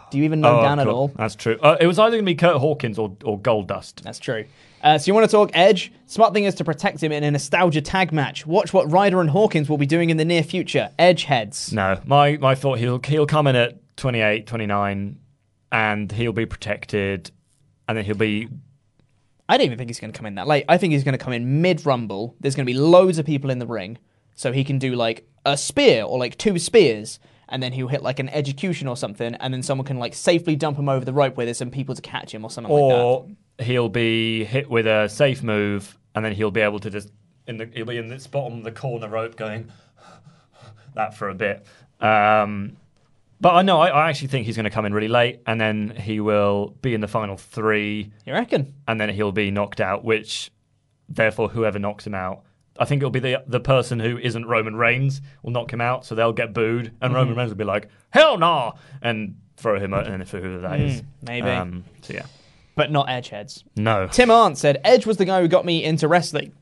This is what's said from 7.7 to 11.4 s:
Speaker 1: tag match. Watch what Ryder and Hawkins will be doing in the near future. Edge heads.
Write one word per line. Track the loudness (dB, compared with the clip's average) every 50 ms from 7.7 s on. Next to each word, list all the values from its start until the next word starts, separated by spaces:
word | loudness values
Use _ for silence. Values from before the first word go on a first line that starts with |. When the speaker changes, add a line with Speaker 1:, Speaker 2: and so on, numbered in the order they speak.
| 2 2
Speaker 1:
tag | -2 -2 0 0 0 0 0
match. | 0 -2 -2 -4 -8 -6
Watch | 0 0 0 2 2 2
what | 2 2 4
Ryder | 4 4 4 4 4 2
and | 2 2
Hawkins | 2 4 2 4 2 0 0 0
will | 0 0
be | 0
doing | 2 2 2 2 2
in | 2
the | 2 2
near | 2 2 2 0
future. | 0 -2 -4 -4 -2 0 -2 -2 -2 2 4
Edge | 6 6 6 4 2
heads. | -2 -2 -2